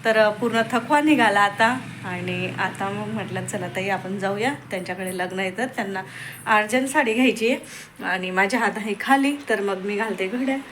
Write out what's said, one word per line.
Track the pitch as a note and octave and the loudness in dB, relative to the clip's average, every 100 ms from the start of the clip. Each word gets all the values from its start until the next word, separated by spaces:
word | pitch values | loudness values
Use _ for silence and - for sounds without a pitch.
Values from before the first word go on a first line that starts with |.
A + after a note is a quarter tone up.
तर, | A3+ A3 | 4 4
अ, | G#3+ | 4
पूर्ण | G#3 A#3+ A3+ A3+ | 2 0 0 0
थकवा | B3 A#3+ D4 | -2 2 4
निघाला | D4+ C#4 A3+ G3+ | 6 6 6 4
आता. | G3+ G3+ A3+ B3 - - | 2 4 2 2 -6 -10
आणि | F#3+ F3+ F3+ F3+ F#3 F#3 | -8 -6 -4 -4 -4 -2
आता | F#3+ F#3+ G3 | -4 -2 -6
मग | G3+ G#3+ | -4 -4
म्हटलं, | A3 F3+ F#3 | -6 -4 -6
"चला | F#3 G3+ F3 | -6 -6 -4
ताई, | F#3+ G3 | -4 -2
आपण | F#3+ F#3 G3 | -2 -4 -4
जाऊया, | G3 G3+ A#3+ D4 - | -2 0 -2 -2 -8
त्यांच्याकडे | F#3+ F#3 F#3 F#3 F3+ | -8 -6 -6 -6 -4
लग्न | F3+ F#3 | -4 -4
आहे | F#3+ F#3+ | -4 -4
तर | |
त्यांना | B3+ B3+ G3+ F#3+ F#3+ - - - | -6 -4 -6 -6 -8 -14 -14 -10
अर्जंट | - A3 G#3+ B3+ C4+ | 2 2 4 0 2
साडी | D4+ A#3+ | 2 2
घ्यायची | A3 B3+ G#3 A3+ | 4 4 4 0
आहे." | C4+ - - - - | 0 -4 -16 -18 -8
आणि | F#3 F#3 F#3 | -4 -2 0
माझ्या | F#3 G3 B3 | 2 2 2
हात | A3 | 0
आहे | G#3+ G#3 G3+ | 0 -4 -4
खाली, | A#3 C4+ C#4 C#4+ - | 4 4 4 0 -2
तर | G#3+ | 0
मग | G3+ F#3 | 0 -2
मी | G3 | -2
घालते | G3+ A3 F#3 F#3+ | -2 -2 -2 -2
घड्या. | B3 C4+ C4+ - | 0 0 -2 -4